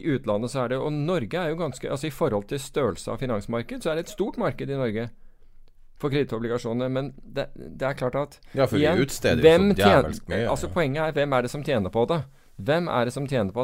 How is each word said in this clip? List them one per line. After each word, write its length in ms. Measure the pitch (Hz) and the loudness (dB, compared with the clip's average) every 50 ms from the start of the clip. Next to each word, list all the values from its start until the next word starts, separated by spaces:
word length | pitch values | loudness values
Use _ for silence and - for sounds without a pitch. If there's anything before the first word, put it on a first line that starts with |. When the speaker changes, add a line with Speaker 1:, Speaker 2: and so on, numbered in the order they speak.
| - 160 | 0 0
Speaker 1:
utlandet 420 | 135 120 - 107 104 104 120 123 | -2 0 0 0 -2 0 -2 -4
så 120 | 139 135 123 | -4 -4 -2
er 40 | 117 | -2
det, 60 | 127 131 | -2 -2
og 120 | 131 151 | -2 -2
Norge 440 | 151 147 143 160 185 165 113 92 160 | -2 -2 -2 0 -2 -2 -2 -4 -4
er 140 | 175 180 151 | -4 -2 -2
jo 60 | 160 170 | -2 -2
ganske, 300 | 170 143 - - - - | -4 -6 -6 -6 -6 -6
altså 160 | 143 135 - 156 | -4 -4 -4 -6
i 60 | - | -2
forhold 320 | - 170 147 107 104 101 - | 0 0 0 0 0 -2 -4
til 100 | 139 135 | -6 -8
størrelse 540 | - - - 151 135 104 - - - 110 | -8 -4 -2 0 0 0 0 -2 -6 -8
av 60 | 110 107 | -6 -4
finansmarked, 600 | - 127 113 101 - - 117 117 117 - 254 254 | -4 -4 -4 -4 -4 -4 -4 -4 -4 -6 -8 -6
så 80 | - 170 | -4 -4
er 60 | 156 165 | -2 -4
det 80 | 175 | -4
et 80 | - - | -6 -4
stort 240 | - 190 269 - 254 | -4 -4 -4 -2 -2
marked 300 | 202 151 131 - 135 131 | -2 -2 -2 -4 -6 -6
i 80 | 139 135 | -4 -2
Norge 320 | 131 113 104 110 117 117 - - - - - - - - - - - - - - - - - - | -2 -2 -2 -4 -6 -8 -10 -16 -20 -20 -20 -20 -20 -20 -20 -20 -20 -20 -20 -20 -20 -20 -8 -6
for 120 | - 143 | -2 0
kredittobligasjoner, 760 | 135 147 131 - 120 110 117 113 117 120 117 113 117 123 127 131 | 0 0 0 0 -2 -4 -2 -2 -2 -2 -2 -2 -2 -2 -2 -2
men 240 | 131 135 139 135 135 - | -2 -2 -4 -6 -8 -14
det, 260 | - - - 139 - - - | -18 -8 -6 -6 -6 -6 -10
det 300 | - 60 78 85 - 135 131 | -14 -14 -14 -8 -4 -4 -4
er 60 | 139 | -2
klart 200 | - 131 123 135 | -2 -2 -2 -2
at 220 | 135 147 - - - - - - | -2 -4 -6 -10 -16 -18 -6 0
Speaker 2:
Ja, 100 | 135 135 | 2 2
for 120 | - - | 2 4
de 60 | 98 - | 4 4
Speaker 1:
igjen, 140 | 151 175 117 139 | 4 4 2 2
Speaker 2:
utsteder 320 | - - - - 107 85 | 0 -2 0 2 2 6
jo 120 | 78 - 156 | 8 8 8
Speaker 1:
hvem 200 | 165 175 190 202 | 8 8 6 4
Speaker 2:
så 60 | 190 | 4
Speaker 1:
tjen-, 160 | 95 98 101 | 6 6 8
Speaker 2:
djevelsk 360 | - 139 - - - - - 87 | 8 6 6 2 -2 -8 -6 -4
mye, 200 | 87 104 117 107 | -2 -2 0 0
Speaker 1:
altså 180 | 139 - 127 90 | -2 -2 -4 -2
Speaker 2:
ja. 40 | 92 | 0
Speaker 1:
poenget 280 | 180 160 131 135 156 156 | 0 0 2 0 0 -2
er, 80 | 160 | 0
hvem 200 | 147 151 143 143 135 | 0 0 0 2 2
er 60 | 123 120 | 2 0
det 60 | 123 | 0
som 100 | - 147 135 | -4 -4 -2
tjener 280 | 151 135 110 113 110 | 0 2 2 2 2
på 140 | - 117 117 - | 2 2 2 2
det? 100 | 170 160 131 - - - - - - | 2 0 -2 -6 -12 -20 -20 -20 -16
Hvem 320 | - 98 120 151 175 175 160 | -4 0 2 2 2 2 0
er 160 | - 123 117 | 0 0 0
det 80 | 123 | 0
som 140 | - 135 143 135 | -2 -4 -2 0
tjener 240 | 139 120 101 95 | 0 2 0 0
på 80 | 90 117 | 0 -2